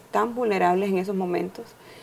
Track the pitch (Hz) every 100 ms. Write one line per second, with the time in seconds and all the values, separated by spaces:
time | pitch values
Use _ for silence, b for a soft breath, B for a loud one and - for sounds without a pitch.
0 | - 202 226 233 240 190 180 185 202 190
1 | 190 196 180 175 180 - 226 - B B